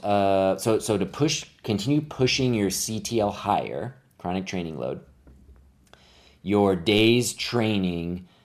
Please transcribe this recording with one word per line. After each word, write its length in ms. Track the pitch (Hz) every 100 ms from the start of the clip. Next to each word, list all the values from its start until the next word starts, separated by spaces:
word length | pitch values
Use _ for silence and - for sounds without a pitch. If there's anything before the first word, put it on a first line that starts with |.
of, 580 | 104 101 98 98 95 92
so, 180 | - 110
so 180 | - 104
to 80 | 92
push, 400 | - 151 151 - _
continue 380 | - 101 104 147
pushing 540 | 151 - 127 - 127 117
your 160 | 101
C 280 | 95 - 110
T 200 | - 117
L 100 | 101
higher, 680 | - 101 92 58 62 101 131 _ _
chronic 300 | 90 95 95
training 320 | 95 85 78
load, 220 | 62 - - _ - - - - _ _ _ - _ _ _ _
your 340 | 90 101 101 92
day's 580 | 82 104 110 120 117
training 920 | - - 120 110 104 92 87 - 90 185 _